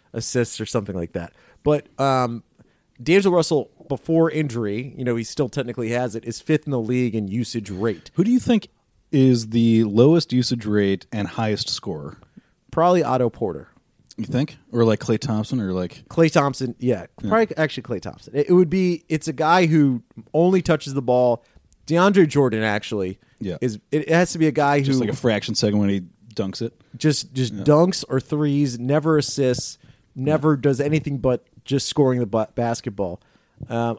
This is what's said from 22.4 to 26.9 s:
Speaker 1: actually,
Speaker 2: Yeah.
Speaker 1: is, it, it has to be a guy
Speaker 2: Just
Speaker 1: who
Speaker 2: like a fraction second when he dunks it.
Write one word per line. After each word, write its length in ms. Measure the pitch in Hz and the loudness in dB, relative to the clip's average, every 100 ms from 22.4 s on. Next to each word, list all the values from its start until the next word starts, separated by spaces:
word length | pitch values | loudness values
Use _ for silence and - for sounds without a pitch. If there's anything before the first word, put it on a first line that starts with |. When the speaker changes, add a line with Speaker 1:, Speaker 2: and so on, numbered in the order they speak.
| 131 110 | 2 2
Speaker 1:
actually, 580 | 110 104 - 107 92 95 _ - | -2 -2 -4 -4 -4 -8 _ -12
Speaker 2:
Yeah. 180 | 98 80 | -10 -4
Speaker 1:
is, 140 | 123 107 - | -6 -6 -4
it, 120 | 151 | -4
it 60 | 147 | 0
has 220 | 165 180 | 0 0
to 40 | 165 | 0
be 100 | 156 | 0
a 40 | |
guy 280 | 143 143 143 | 2 2 2
Speaker 2:
Just 180 | 139 131 | 0 0
Speaker 1:
who 60 | 110 | -2
Speaker 2:
like 80 | |
a 40 | 131 | 0
fraction 380 | 123 104 - 107 | 0 0 -2 -2
second 240 | 107 104 | 0 2
when 100 | 101 | 0
he 140 | 98 90 _ - 110 | -2 -6 _ -16 -8
dunks 260 | 95 - | -8 -6
it. 180 | 117 _ _ | -10 _ _